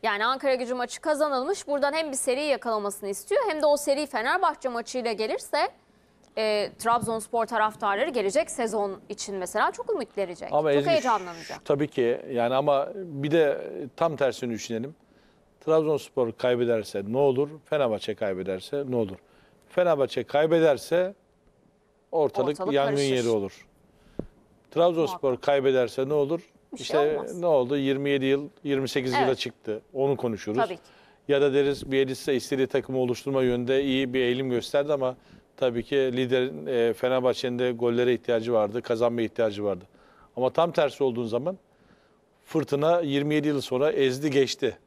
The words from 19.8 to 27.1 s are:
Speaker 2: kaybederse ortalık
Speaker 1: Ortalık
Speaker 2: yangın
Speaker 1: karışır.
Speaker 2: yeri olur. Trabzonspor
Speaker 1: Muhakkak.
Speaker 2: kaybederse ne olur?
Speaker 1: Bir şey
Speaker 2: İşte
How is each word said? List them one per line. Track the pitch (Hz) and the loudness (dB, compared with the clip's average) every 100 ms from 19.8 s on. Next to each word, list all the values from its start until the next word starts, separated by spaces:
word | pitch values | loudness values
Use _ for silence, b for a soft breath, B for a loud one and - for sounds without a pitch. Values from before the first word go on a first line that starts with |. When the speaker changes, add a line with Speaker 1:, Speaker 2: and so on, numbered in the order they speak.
| 180 151 131 - | 2 2 0 -2
Speaker 2:
kaybederse | 113 143 160 165 160 131 - 170 185 202 _ _ _ _ _ _ _ _ _ | -2 2 4 6 4 2 0 0 0 -6 _ _ _ _ _ _ _ _ _
ortalık | 165 143 - 131 | 0 0 2 -2
Speaker 1:
Ortalık | 147 185 | 0 0
Speaker 2:
yangın | 139 143 143 | 2 2 2
Speaker 1:
karışır. | 139 | 2
Speaker 2:
yeri | 131 117 | 2 2
olur. | 110 98 - - _ _ B B B B B _ _ _ | 0 -2 -10 -20 _ _ B B B B B _ _ _
Trabzonspor | 151 170 165 151 180 139 | 2 2 4 -2 0 -2
Speaker 1:
Muhakkak. | 123 - | 0 0
Speaker 2:
kaybederse | 143 135 131 120 - 135 | 2 4 2 0 -2 -2
ne | |
olur? | 151 143 165 - _ _ | 0 0 -2 -8 _ _
Speaker 1:
Bir | 262 | -14
şey | |
Speaker 2:
İşte | 127 151 147 | -4 0 0